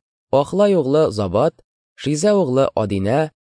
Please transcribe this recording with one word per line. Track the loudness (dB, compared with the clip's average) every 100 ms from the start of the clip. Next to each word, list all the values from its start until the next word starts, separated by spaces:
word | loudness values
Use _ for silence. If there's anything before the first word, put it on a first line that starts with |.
| _ _ _
Ахлай | -2 0 0 2
углы | 2 0 2 0
Забат, | -2 -2 0 -2 -4 _ _ _
Шиза | -10 -6 -2 0
углы | 2 2 0 0
Адинә, | -2 -2 -2 0 0 -2 _